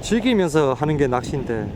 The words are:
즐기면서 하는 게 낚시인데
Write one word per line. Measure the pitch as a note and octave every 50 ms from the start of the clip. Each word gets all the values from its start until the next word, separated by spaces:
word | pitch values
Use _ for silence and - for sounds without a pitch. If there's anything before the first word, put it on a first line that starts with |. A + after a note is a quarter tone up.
| - -
즐기면서 | G3 A#3 G#3 B3+ B3 G#3 F#3 E3+ C#3 D#3+ D3+ C3+ C3
하는 | A#2 D3+ D3+ D#3
게 | C#3+ C#3
낚시인데 | C3 B2 B2 B2 - - C#3+ B2 - A#2 A2 G#2+ G#2 G#2